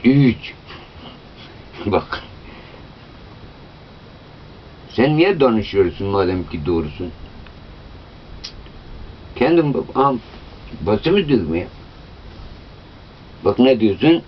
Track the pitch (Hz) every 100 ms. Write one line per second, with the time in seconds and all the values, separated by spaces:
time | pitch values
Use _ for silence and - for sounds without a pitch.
0 | 117 143 131 - - - - - - -
1 | - - - - - - - - 104 92
2 | - - - - - - - - - -
3 | - - - - - - - - - -
4 | - - - - - - - - - -
5 | 135 151 185 180 131 110 101 98 90 76
6 | 98 98 92 92 85 80 73 85 76 -
7 | 90 - - - - - - - - -
8 | - - - - - - - - - -
9 | - - - - 131 170 147 - - -
10 | 139 131 - - - - - - 85 -
11 | 156 202 151 123 78 82 - - - -
12 | - - - - - - - - - -
13 | - - - - 92 101 131 123 107 90
14 | 151 170